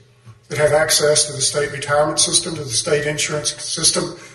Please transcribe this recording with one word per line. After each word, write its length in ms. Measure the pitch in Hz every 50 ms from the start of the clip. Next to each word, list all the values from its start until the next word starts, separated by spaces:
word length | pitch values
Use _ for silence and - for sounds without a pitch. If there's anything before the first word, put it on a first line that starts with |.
| - _ _ _ _ - - _ _ -
that 80 | - -
have 160 | 151 147 143
access 520 | 151 156 156 - - 151 147 151 151 - 139
to 60 | 135
the 80 | 131
state 300 | 131 - - 147 143 139
retirement 480 | 139 139 - - 147 147 151 156 156 -
system, 360 | 135 - 160 - - 190 160
to 80 | 151 147
the 60 | 127
state 380 | 113 - - 156 151 147 143 151
insurance 540 | 151 151 - - 151 151 147 - - -
system, 560 | - - - 165 160 - - 180 151 147 - - - - -